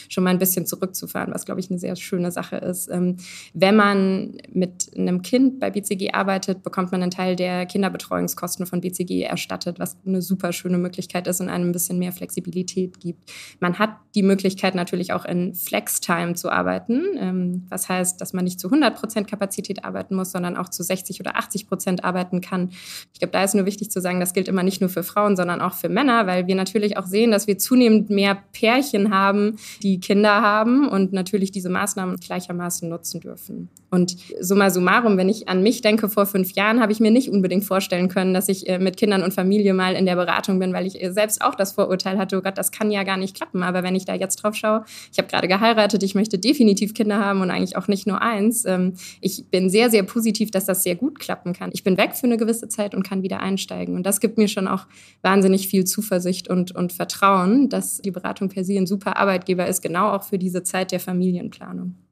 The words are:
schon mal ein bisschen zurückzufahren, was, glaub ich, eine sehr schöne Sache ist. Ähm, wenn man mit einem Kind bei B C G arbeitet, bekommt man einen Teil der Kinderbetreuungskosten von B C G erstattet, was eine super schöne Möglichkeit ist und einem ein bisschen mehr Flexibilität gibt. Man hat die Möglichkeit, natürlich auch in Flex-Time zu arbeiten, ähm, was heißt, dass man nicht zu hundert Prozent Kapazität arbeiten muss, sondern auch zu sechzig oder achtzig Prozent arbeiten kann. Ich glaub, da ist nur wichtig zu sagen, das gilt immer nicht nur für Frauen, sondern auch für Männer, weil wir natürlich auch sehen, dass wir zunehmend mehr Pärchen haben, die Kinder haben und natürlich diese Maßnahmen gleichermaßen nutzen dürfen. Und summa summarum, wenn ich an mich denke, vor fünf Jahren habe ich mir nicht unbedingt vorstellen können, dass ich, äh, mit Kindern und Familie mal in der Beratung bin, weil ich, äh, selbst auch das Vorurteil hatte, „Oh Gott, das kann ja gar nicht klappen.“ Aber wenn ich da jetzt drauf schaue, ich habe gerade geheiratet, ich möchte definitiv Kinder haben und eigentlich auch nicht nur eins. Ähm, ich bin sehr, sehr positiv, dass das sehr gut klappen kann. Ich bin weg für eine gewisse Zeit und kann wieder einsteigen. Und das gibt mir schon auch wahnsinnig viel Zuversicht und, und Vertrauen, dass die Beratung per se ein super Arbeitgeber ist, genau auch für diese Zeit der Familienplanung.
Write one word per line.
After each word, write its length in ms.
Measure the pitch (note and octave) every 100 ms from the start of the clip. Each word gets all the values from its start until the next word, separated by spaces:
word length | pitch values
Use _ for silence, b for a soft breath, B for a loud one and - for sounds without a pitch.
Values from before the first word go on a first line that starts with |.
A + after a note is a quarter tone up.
| B
schon 160 | -
mal 60 | F#3
ein 80 | F3+
bisschen 260 | F#3 F#3
zurückzufahren, 720 | E3+ - F#3 - F3 - -
was, 100 | -
glaub 140 | - F#3
ich, 100 | F#3
eine 100 | F3+
sehr 180 | F#3 F3+
schöne 360 | - F3+ F3
Sache 240 | F3 F3+ -
ist. 320 | - F3+ -
Ähm, 260 | F3+ F3+ F3+ B B B
wenn 240 | E3 F#3+ G#3+
man 640 | G3+ G3 F#3+ F#3+ - - -
mit 380 | F3+ F3+ F3+ - -
einem 240 | F#3 F3+
Kind 400 | F3+ B3+ C4 C4
bei 100 | G3
B 120 | G3+
C 140 | G3 F#3+
G 140 | G3
arbeitet, 500 | - G3 F#3+ G3 F#3
bekommt 280 | - - F3+
man 100 | F#3
einen 80 | F3+
Teil 260 | F3 F#3 F3+
der 300 | F3+ F3+ F3+
Kinderbetreuungskosten 1000 | G3+ F#3+ F3+ - F3+ F3+ - F3+ -
von 160 | F3+ F3+
B 100 | F3+
C 140 | F3+
G 180 | F3+ F#3
erstattet, 560 | - F3 - F3+ - F3
was 200 | F3 - F#3+
eine 160 | F#3+
super 320 | F3 F#3 F3
schöne 240 | E3+ F3+ F3+
Möglichkeit 480 | F3+ F3+ F#3 F3+ F3+
ist 140 | F3+
und 100 | F#3
einem 180 | F3 F3
ein 40 |
bisschen 260 | F3 - F3+
mehr 140 | F3+
Flexibilität 880 | F3+ F3 - F3+ E3+ F3+ - F#3 -
gibt. 300 | F3 E3+ B B B -
Man 180 | F3+ F3+
hat 120 | A3 - _
die 80 | G#3
Möglichkeit, 520 | F#3+ G3 G3 F#3+ F#3+
natürlich 380 | F#3 F3 F3+ F3+
auch 140 | F3+ -
in 280 | F3 F3+
Flex-Time 800 | F3+ - G#3 - - - E3+ F3
zu 160 | F3 F3+
arbeiten, 520 | - - - - B3 F#4+ D4+
ähm, 480 | F#3+ F#3 F3+ F3+ F3+
was 200 | F#3 -
heißt, 320 | F#3 F3+ -
dass 120 | F#3
man 120 | F#3
nicht 160 | F3+ F3+
zu 100 | F#3+
hundert 260 | C#4+ B3 -
Prozent 320 | G#3+ A3 G3+
Kapazität 560 | G3+ G3 - G3 F#3+
arbeiten 300 | G3 F#3+ F#3
muss, 180 | F#3+ F#3
sondern 240 | F#3 F3 -
auch 120 | F3+
zu 140 | -
sechzig 380 | E3+ F#3+ - F#3
oder 160 | F#3 -
achtzig 300 | - F#3+ -
Prozent 380 | F#3+ - F#3
arbeiten 360 | F3+ F#3 F3+ F3+
kann. 300 | F3+ F#3 F3+ B B B B
Ich 60 | -
glaub, 140 | F3+
da 100 | F#3
ist 100 | G3
nur 120 | G#3 F#3+
wichtig 240 | G3+ G#3+
zu 100 | F#3+
sagen, 200 | F3+ F3+
das 120 | F3+
gilt 160 | F#3+ F#3
immer 140 | F#3+
nicht 180 | F#3 F#3+
nur 80 | F#3
für 120 | F3
Frauen, 340 | F3 - G#3 F#3+
sondern 240 | F3 F3
auch 140 | F3+
für 140 | - E3+
Männer, 380 | F#3 C#4 A#3 F#3+
weil 200 | F3+ F3+
wir 80 |
natürlich 420 | F#3+ F#3 A3+ G#3 -
auch 100 | F#3+
sehen, 240 | G3 A#3
dass 160 | G#3 G#3
wir 120 | F#3+
zunehmend 500 | - B3+ A#3+ A3 G#3
mehr 300 | G3 G3+ G3 -
Pärchen 600 | - A3 B3+ C4 G3+ G3+
haben, 440 | F#3+ G3 G3+ G#3 A3 B B
die 160 | G3 F#3
Kinder 420 | - G3+ G#3 G#3
haben 480 | G#3+ G#3+ A3 B3+ C#4+
und 240 | G3 F#3+
natürlich 380 | F#3+ F3+ G#3 F#3+
diese 180 | G3 F3+
Maßnahmen 500 | F#3 G3+ - F#3 F3+
gleichermaßen 720 | - F3+ F3+ F3 F3 - E3+
nutzen 320 | E3+ - E3+
dürfen. 480 | - - - - F3 - _
Und 280 | F3+ F3+ F3+ B -
summa 300 | F3+ G3+ G3
summarum, 460 | F3+ F3+ G#3+ A#3 F#3+
wenn 120 | F#3
ich 200 | A3 -
an 140 | F#3
mich 180 | G3+ -
denke, 280 | G#3+ G#3+ G#3
vor 180 | G#3 G3+
fünf 260 | F#3+ F#3
Jahren 280 | - G#3 A3+
habe 120 | G#3+
ich 80 | G#3+
mir 100 | A3
nicht 200 | A#3 C4
unbedingt 340 | G3+ F3+ F3+
vorstellen 440 | - F#3+ G3 F3+ F#3
können, 260 | F#3 F#3
dass 140 | F#3 F#3+
ich, 200 | F#3+ -
äh, 100 | F#3
mit 180 | F#3+ F3+
Kindern 260 | A3 G3
und 100 | F3
Familie 420 | G3 F#3 G#3 G3+
mal 200 | F#3+ F#3
in 120 | F#3 F#3
der 100 | F3+
Beratung 420 | F3 - - F#3+
bin, 140 | F#3
weil 140 | F3+ F#3
ich, 160 | -
äh, 100 | F3+
selbst 280 | F#3+ G#3+ -
auch 140 | -
das 180 | C#4+ G3
Vorurteil 460 | - G3+ F#3 F#3+ F#3+
hatte, 180 | F#3+ F#3+
„Oh 60 |
Gott, 160 | F#3+ F#3+
das 120 | F#3
kann 180 | - G#3+
ja 120 | G3+
gar 120 | F#3+ F#3+
nicht 200 | F#3+ -
klappen.“ 260 | - F#3
Aber 200 | F3+ F3+
wenn 120 | F3+
ich 100 | F#3
da 100 | F#3+
jetzt 220 | F#3 F#3+ -
drauf 180 | G#3+
schaue, 300 | G#3+ G#3+ A3 A3 B B
ich 60 | -
habe 100 | F#3+
gerade 200 | - E3+
geheiratet, 540 | F#3+ A3 A3 G#3 G#3
ich 120 | F#3+
möchte 240 | G3 G#3+ F#3+
definitiv 560 | G#3 D#4 A3 G3 G3+
Kinder 240 | - G#3 G3+
haben 220 | G3+ G3
und 100 | F#3
eigentlich 260 | F#3 F#3 -
auch 120 | F#3
nicht 180 | G3 G3+
nur 160 | F#3+
eins. 420 | A3+ G#3+ G#3 A#3
Ähm, 300 | - F#3 F#3 F#3 B B
ich 260 | F#3+ - -
bin 200 | F3+ F#3
sehr, 180 | G3 A#3+
sehr 140 | A3
positiv, 480 | F#3+ A#3 A3+ G#3 G#3+
dass 140 | F#3+
das 180 | F#3+ F#3
sehr 140 | F#3 F3
gut 220 | C#4 -
klappen 320 | - F#3 F3+
kann. 180 | F#3 F#3
Ich 120 | F#3
bin 120 | G3+ F#3
weg 200 | A#3+ -
für 100 | B3
eine 100 | A3+
gewisse 320 | A3 A3+ -
Zeit 260 | - G#3
und 100 | G3+
kann 180 | F#3+ F#3+
wieder 180 | F#3 F#3+
einsteigen. 540 | F#3+ F#3+ - F3+ F3+
Und 100 | F3
das 160 | F#3 G3+
gibt 160 | A3 A3
mir 120 | G#3
schon 200 | G#3+ F#3+
auch 180 | F#3+ - b b b
wahnsinnig 460 | F#3 G3 F#3+ F#3+ F#3+
viel 160 | G3
Zuversicht 640 | F#3 - G#3+ F3+ F3+ F#3 -
und, 240 | F#3 F3+
und 200 | - F3
Vertrauen, 760 | - - - G3 G3 F3+ B3 C4+
dass 300 | F#3 F#3+ -
die 120 | G3+
Beratung 380 | F3+ F#3+ G3 F#3+
per 160 | F#3+
se 120 | F#3 G3
ein 100 | F3+
super 300 | G3+ G3 -
Arbeitgeber 500 | G3 F#3 F3+ F3+ F3
ist, 140 | F#3
genau 300 | E3 E3+ G#3
auch 140 | G3+
für 140 | - G3
diese 260 | F#3 F3+
Zeit 260 | F3+ F#3 F#3
der 80 | F3+
Familienplanung. 920 | F#3 F3+ F#3 F3+ - - - F3+ F3+ F3+ _